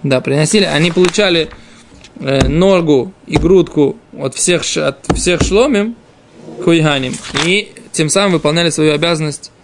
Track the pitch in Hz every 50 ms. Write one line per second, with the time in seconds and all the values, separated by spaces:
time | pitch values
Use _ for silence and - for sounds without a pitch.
0 | - 143 131 127 - - 135 147 156 160 - 214 190 160 151 151 160 175 165 185
1 | 180 175 - - 208 190 175 165 151 - - - - - - - - - - -
2 | - - _ - 156 135 135 135 135 131 143 165 185 196 190 180 170 151 147 127
3 | 117 190 - _ - - 147 156 151 170 190 185 170 - - 151 143 135 - -
4 | _ _ - - 143 135 - - - 185 180 156 - - - 151 151 143 131 -
5 | - - - - - 180 175 156 - - 185 208 254 294 254 202 208 226 233 -
6 | _ - _ _ _ _ - - - - - - - 170 170 165 160 151 143 139
7 | 131 127 - - - - - 147 156 175 185 208 208 - - - - - - -
8 | 156 151 - 196 202 196 180 151 - 147 156 170 170 165 151 - 156 156 147 147
9 | 165 170 170 156 156 151 139 - - - _ _